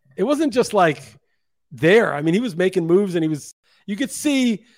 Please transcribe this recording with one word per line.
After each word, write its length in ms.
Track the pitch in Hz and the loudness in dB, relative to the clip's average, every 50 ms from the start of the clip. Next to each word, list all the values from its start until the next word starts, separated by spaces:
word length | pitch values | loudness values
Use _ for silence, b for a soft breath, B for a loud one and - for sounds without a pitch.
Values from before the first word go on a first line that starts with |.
| _ _ _ | _ _ _
it 60 | - 185 | -4 -2
wasn't 260 | 262 294 277 330 277 | -2 0 0 0 0
just, 220 | 202 262 208 - - | 0 0 -2 0 2
like, 260 | 202 180 160 143 - - - - _ _ _ _ _ _ _ _ _ _ _ | 2 2 2 0 -2 -10 -20 -20 _ _ _ _ _ _ _ _ _ _ _
there. 420 | 156 113 151 165 202 233 208 160 143 | -8 0 2 4 4 4 4 2 -2
I 80 | 147 | -2
mean, 120 | 151 165 170 | -2 0 0
he 80 | 214 | 0
was 160 | 254 233 156 | 0 -2 -2
making 280 | 170 180 190 185 190 165 | -2 -2 0 0 -2 0
moves, 300 | 160 175 196 208 190 170 | 2 2 2 2 0 -2
and 80 | 175 160 | -2 -2
he 60 | 156 | -2
was, 240 | 156 143 - - - _ _ _ _ _ _ | -4 -6 -8 -16 -20 _ _ _ _ _ _
you 100 | - 208 | -10 -6
could 160 | 202 269 - | -6 -6 -8
see, 540 | - - - 302 277 262 254 240 214 - b b b | -8 -4 -2 -2 0 2 0 0 -2 -4 b b b